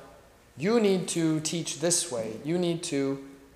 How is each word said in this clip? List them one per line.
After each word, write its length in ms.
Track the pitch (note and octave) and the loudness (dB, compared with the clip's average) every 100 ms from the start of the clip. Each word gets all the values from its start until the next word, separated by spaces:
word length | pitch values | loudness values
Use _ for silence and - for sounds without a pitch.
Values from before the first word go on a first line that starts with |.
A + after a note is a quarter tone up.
| - - - - - - | -16 -20 -20 -20 -20 -4
"You 220 | F3+ A#3+ | 2 4
need 280 | G#3 F#3 - | 6 4 0
to 300 | E3+ D#3+ D#3 | 0 2 2
teach 380 | D#3 E3+ D#3 C#3 | 0 -4 -4 -2
this 320 | E3+ D#3+ - | 0 0 0
way, 280 | A#2+ A2 A2 | -4 -6 -6
you 140 | C#3 F3 | -2 0
need 240 | F3 E3+ | 0 -2
to 400 | - C#3 C#3 C#3 - - - | -2 0 0 -2 -8 -20 -20